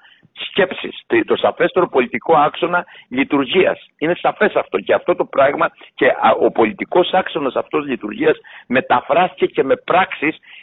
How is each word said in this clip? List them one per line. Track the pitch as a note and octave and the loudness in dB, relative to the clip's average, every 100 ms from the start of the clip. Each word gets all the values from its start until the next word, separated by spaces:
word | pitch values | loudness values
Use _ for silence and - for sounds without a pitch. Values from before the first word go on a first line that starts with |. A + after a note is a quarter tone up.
| _ _ _ - - | _ _ _ -14 -6
σκέψης, | - F#3 - - - - | -2 -2 -4 -12 -14 -2
το, | A#2 | 0
το | - G#2+ | 0 0
σαφέστερο | G#2 - E3+ - E3+ | 0 0 0 0 0
πολιτικό | - A#2+ - - D#3+ | 0 0 -2 2 2
άξονα | D3+ - E3+ F3 F3 - - | 2 0 -2 -2 -4 -12 -8
λειτουργίας. | B2 C3+ C#3+ C3 F#3 - F2+ - _ | -4 -2 -2 0 2 0 -2 -8 _
Είναι | D3+ | -4
σαφές | - D#3+ - G#3 | -2 -2 0 0
αυτό | C#3+ - F#2+ | 0 -2 -4
και | - | 0
αυτό | G2+ - | 0 0
το | - | -2
πράγμα | F3 C#3 C3+ D3 E3 - - | -2 2 2 2 -4 -6 -20
και, | - C#3 | -2 0
α, | - - - | 2 2 2
ο | - | 0
πολιτικός | - A2 G#2 - F3+ F3 | 2 0 -2 -2 0 2
άξονας | F#3 F#3 E3 C#3 | 0 -2 -4 -4
αυτός | A#2+ - D#3 D3 | -4 -4 -4 -4
λειτουργίας | A#2 G#2 G#2 D3+ D3 - - - | -6 -8 -2 0 -2 -6 -20 -4
μεταφράστηκε | B2+ - B2 - C#3+ F3+ - F#3 | -2 0 0 2 0 0 0 -2
και | - | 0
με | C3+ B2+ | 0 0
πράξεις | - E3 F#3+ - D3 - - - | 2 0 0 -2 -6 -6 -12 -20